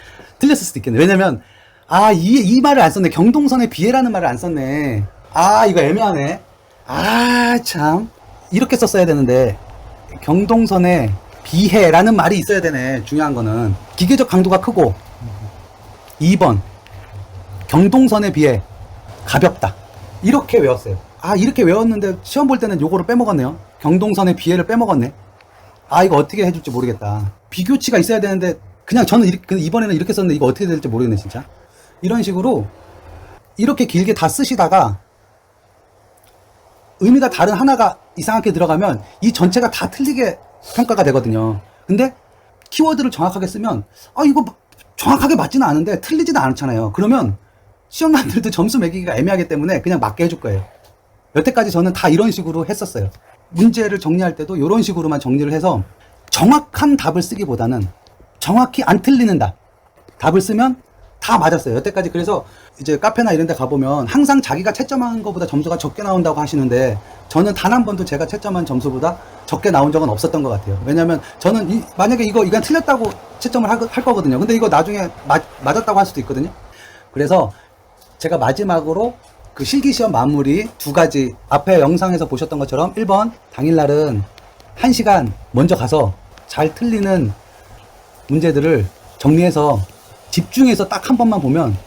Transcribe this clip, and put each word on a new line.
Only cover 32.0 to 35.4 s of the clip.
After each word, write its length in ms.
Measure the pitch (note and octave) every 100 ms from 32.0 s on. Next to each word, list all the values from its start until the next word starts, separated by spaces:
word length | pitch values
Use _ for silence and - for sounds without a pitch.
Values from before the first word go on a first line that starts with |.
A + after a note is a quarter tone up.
이런 180 | F#3 A3+
식으로 460 | F#3+ F#3 A#3+ A3 G2+ - - - - - - - _ -
이렇게 280 | B3 - -
길게 280 | E3+ F#3+
다 140 | - D#3+
쓰시다가 720 | G#3+ C#4 G#3+ D#3+ F#3+ A#2 G2 _ _ _ _